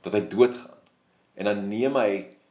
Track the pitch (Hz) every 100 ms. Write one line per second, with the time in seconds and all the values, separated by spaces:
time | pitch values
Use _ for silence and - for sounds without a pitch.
0 | - 104 87 101 123 - - - _ _
1 | _ _ _ - 101 104 98 107 135 139
2 | 107 98 92 - _